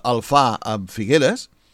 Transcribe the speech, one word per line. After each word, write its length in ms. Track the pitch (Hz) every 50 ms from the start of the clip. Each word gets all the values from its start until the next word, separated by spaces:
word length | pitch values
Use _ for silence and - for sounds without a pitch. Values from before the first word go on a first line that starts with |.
| -
Alfà 540 | 123 123 117 104 - 139 143 139 123 110 -
amb 280 | - 113 110 107 95 90
Figueres, 600 | - - 107 98 139 160 139 139 220 262 - _ _ _ _ _